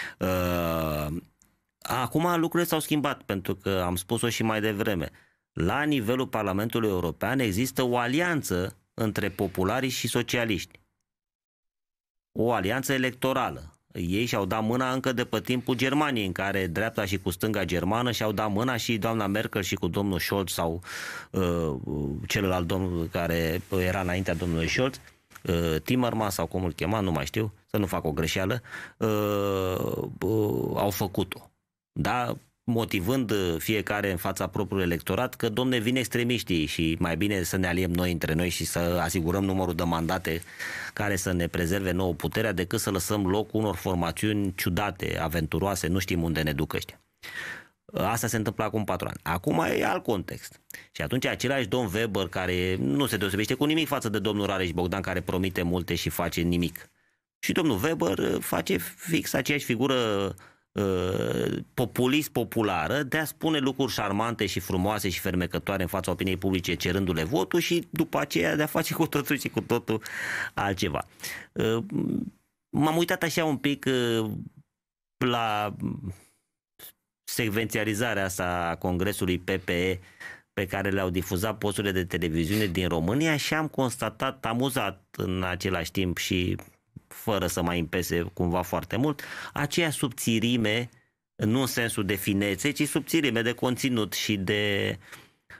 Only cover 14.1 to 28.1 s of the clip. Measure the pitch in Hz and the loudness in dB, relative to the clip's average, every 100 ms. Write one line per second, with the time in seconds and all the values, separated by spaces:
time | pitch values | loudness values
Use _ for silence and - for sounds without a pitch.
14.1 | 98 120 110 95 110 110 123 131 131 131 | 0 2 0 0 0 0 2 2 0 0
15.1 | 120 120 110 - 123 120 123 131 143 151 | 0 0 -2 0 -2 0 2 2 2 2
16.1 | 123 95 87 98 98 92 85 110 - 98 | 2 0 0 0 0 0 0 0 0 -2
17.1 | 95 95 87 110 104 87 87 87 113 123 | 0 -2 -2 0 0 0 0 2 2 0
18.1 | 113 110 104 107 101 127 117 - 113 113 | 0 0 0 0 0 0 0 0 0 2
19.1 | 113 98 104 - 107 95 98 92 82 101 | 2 2 0 0 -2 -2 0 0 0 0
20.1 | 87 - 101 90 - 85 85 - - - | 0 0 0 0 0 -2 -2 -6 -10 -10
21.1 | - - - 90 85 80 65 - 73 71 | -12 -6 0 2 2 0 -2 -4 -4 -2
22.1 | 76 - 110 98 92 85 95 92 87 82 | -4 -4 0 2 2 0 0 0 -2 -2
23.1 | 92 85 85 82 87 - 95 92 95 92 | -2 0 2 0 -2 -2 0 2 0 0
24.1 | 92 92 85 87 82 82 - 131 131 - | -2 0 -2 0 0 0 0 0 -2 -16
25.1 | - _ - - 85 85 80 - 127 123 | -20 _ -10 -2 0 2 0 2 2 2
26.1 | 110 104 - 82 92 90 - 82 110 95 | 2 0 0 -2 0 -2 -2 0 0 2
27.1 | 76 76 110 110 - _ 107 95 87 80 | 0 0 -2 -4 -6 _ 0 0 0 -2